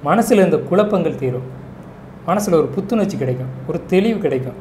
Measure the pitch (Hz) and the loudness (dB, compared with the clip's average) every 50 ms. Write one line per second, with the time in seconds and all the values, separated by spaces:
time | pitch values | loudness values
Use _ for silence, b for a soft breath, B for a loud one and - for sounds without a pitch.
0 | - 143 170 220 214 - 254 202 185 170 156 - - - 175 196 208 208 214 185 | 2 2 2 2 4 4 6 6 6 6 4 0 0 2 2 2 2 4 2 0
1 | 165 156 135 - 139 127 127 - - - - - - - - - - - - - | 0 0 -2 -2 -2 -2 -2 -4 -8 -10 -14 -16 -16 -16 -16 -18 -18 -18 -18 -18
2 | - - - - - - 180 208 208 196 175 160 143 135 - 196 196 - 240 220 | -18 -18 -18 -12 -2 -2 0 0 2 2 4 4 4 2 -2 -6 -4 -2 0 0
3 | 196 - - - 139 131 - - - - - - - - 156 170 - - 185 185 | 0 0 -2 -2 -2 -2 -2 -2 -4 -8 -10 -10 -8 -6 -6 -6 -2 2 2 4
4 | 202 233 226 190 170 147 135 127 123 120 - - | 4 4 0 2 0 0 0 0 -2 -4 -10 -12